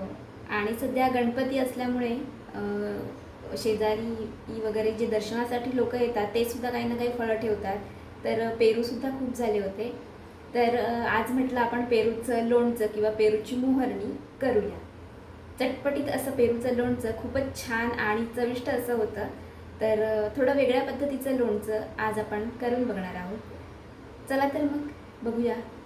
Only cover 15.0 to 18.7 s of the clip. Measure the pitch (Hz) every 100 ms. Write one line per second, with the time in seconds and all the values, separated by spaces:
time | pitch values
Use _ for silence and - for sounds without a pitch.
15 | - - - - - - 262 - 277 285
16 | - 262 269 247 233 233 254 240 247 247
17 | 220 220 240 262 269 - - 226 240 240
18 | 214 220 233 247 240 247 285